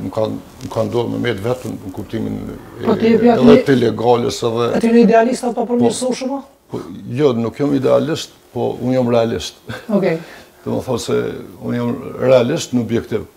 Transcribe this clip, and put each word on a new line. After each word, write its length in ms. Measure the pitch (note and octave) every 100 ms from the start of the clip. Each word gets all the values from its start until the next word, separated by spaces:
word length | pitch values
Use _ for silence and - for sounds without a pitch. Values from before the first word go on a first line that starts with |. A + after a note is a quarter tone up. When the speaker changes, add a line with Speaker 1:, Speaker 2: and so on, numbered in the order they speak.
Speaker 1:
më 60 | A2
kanë, 260 | A2+ A2 A2 - -
më 60 | -
kanë 160 | A2+ G#2+
ndodhur 200 | A#2+ A2+
me 80 | A2
met 180 | A#2+ G2+
vetëm 340 | A2+ B2+ A2 G2+ G2+
në 40 |
kuptimin 440 | F#2 G2 A#2 G#2+ G#2 - - - -
e, 60 | -
Speaker 2:
Po 100 | -
ti 120 | A3
e 40 | A3+
bjat 220 | A#3+ A#3
Speaker 1:
edhe 120 | A#3+
Speaker 2:
një 120 | - C#3+
Speaker 1:
të 80 | B2+
ilegales, 680 | A#2 G#2+ A#2 A#2 A2+ -
edhe 320 | A#2+ A2+ A#2 A2
Speaker 2:
E 40 |
ti 80 | A#3
një 160 | A#3
idealist 400 | G#3+ A3+ A#3+ B3+
ato 180 | A#3+ A#3 A3+
për 20 |
Speaker 1:
Po. 80 | A#3+
Speaker 2:
mirësu 360 | A#3 G#3 B3+ A#3
shumë? 260 | B3+ C#4 - _ _
Speaker 1:
Po, 80 | - - F#2+ G2+
jo, 240 | A#2+ D3
nuk 260 | A#2 A2+ -
jam 140 | C#3+
idealist, 560 | C#3 B2+ B2 C3+ D#3+ - - _
po 240 | A#2+ A#2 -
unë 120 | B2
jam 160 | B2+ A#2+
realist. 460 | A#2 A2+ A2 - - - - -
Speaker 2:
Okej. 280 | G3+ F#3 E3 - -
Speaker 1:
<laughs> 220 | - _ A#2+
Do 60 |
më 120 | A#2
thonë 160 | B2+ A#2
se 340 | - B2 A#2 - - F2+
unë 120 | A#2+ A#2+
jam 200 | A#2+ - - -
realist 520 | B2+ B2+ A#2+ D#3 -
në 60 | B2
objektiv. 440 | A2 A2+ - G#2+ -